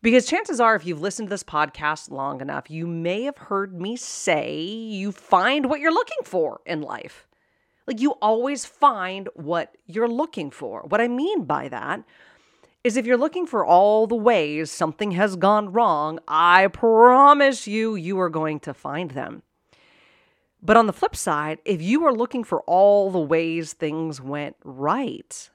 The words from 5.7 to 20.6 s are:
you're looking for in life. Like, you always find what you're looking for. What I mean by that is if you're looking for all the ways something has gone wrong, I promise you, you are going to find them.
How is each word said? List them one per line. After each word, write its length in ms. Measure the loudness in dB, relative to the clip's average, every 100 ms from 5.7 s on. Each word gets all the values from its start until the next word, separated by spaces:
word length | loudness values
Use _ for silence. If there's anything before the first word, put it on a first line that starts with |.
| -2
you're 120 | -2
looking 300 | -2 -4 -8
for 380 | -6 -4 -4 -6
in 160 | -10 -8
life. 460 | -8 -12 -14 -20 _ _ _ _ _ _ -10
Like, 100 | -2
you 140 | 0 0
always 420 | 0 0 0 -4
find 640 | -10 _ 2 2 -6 -8 -12
what 420 | -14 -6 -4 -6 _
you're 220 | _ -4 -4
looking 460 | -2 -6 -6 -10
for. 300 | -10 -12 -12
What 180 | -4 0
I 80 | 0
mean 340 | 0 -2 -4
by 240 | -4 -6 -6
that 340 | -10 -8 -8 -10 _ _ _ _ _ _ _
is 160 | -2 -2
if 80 | 0
you're 100 | 0
looking 300 | 0 -2 -4
for 180 | -2
all 420 | 4 6 6 4 2
the 80 |
ways 560 | 2 2 2 0 -4 -6
something 420 | -4 -4 -2 -4
has 240 | 0 -2 2
gone 360 | 2 2 0
wrong, 460 | 0 2 0 -2 -8 -4
I 380 | 2 6 8 6
promise 1000 | 2 2 8 8 10 8 8 6 2 -4
you, 280 | -2 -2
you 260 | -4 -4 -2
are 80 | -2
going 320 | -2 -4 -6
to 140 | -10
find 380 | -12 -8 -8 -6
them. 300 | -8 -10 -12 _ _ _ _ _ _ _ _ _ _ _ _